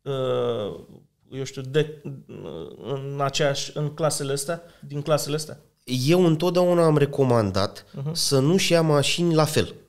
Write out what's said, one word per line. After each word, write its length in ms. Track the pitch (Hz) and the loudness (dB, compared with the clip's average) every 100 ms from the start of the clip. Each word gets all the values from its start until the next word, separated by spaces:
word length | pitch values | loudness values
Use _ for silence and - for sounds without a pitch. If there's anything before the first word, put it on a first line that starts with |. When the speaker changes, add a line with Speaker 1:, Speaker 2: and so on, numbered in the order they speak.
Speaker 1:
ehm, 840 | - 135 131 123 120 113 101 85 - - _ _ _ | -6 -4 -2 0 -2 -2 -6 -10 -16 -20 _ _ _
eu 120 | 131 | -10
știu, 180 | 131 - | -10 -10
de, 400 | 131 147 151 156 - 135 - 104 92 80 80 - | -2 -2 -2 -6 -14 -14 -16 -14 -12 -12 -14 -12
în 360 | 110 135 139 139 | -8 -8 -8 -4
aceeași, 500 | 139 - 147 139 - | -4 0 -2 -2 -6
în 160 | - 151 | -6 -6
clasele 420 | 147 156 - 139 | -2 -2 -2 -4
astea, 280 | 139 - 170 - _ 143 | -4 -4 -8 -10 _ -12
din 140 | 143 | -8
clasele 340 | 151 147 - 151 | 0 0 0 -6
astea? 240 | - - _ _ - 127 131 | -8 -14 _ _ -6 -2 4
Speaker 2:
Eu 180 | 175 180 | 4 6
întotdeauna 600 | 156 175 175 180 175 165 | 4 2 2 4 4 4
am 120 | 151 | 4
recomandat 880 | 143 143 135 120 104 95 101 - - | 2 2 4 4 2 0 -2 -4 -16
Speaker 1:
Mhm. 200 | 143 139 | -10 -6
Speaker 2:
să 260 | 165 - 139 | -4 0 2
nu-și 320 | 139 185 - | 4 2 4
ia 100 | 170 | 2
mașini 520 | 160 147 139 - 175 | 4 2 2 0 2
la 100 | 156 151 | 2 2
fel. 300 | 131 87 - | 2 -2 -8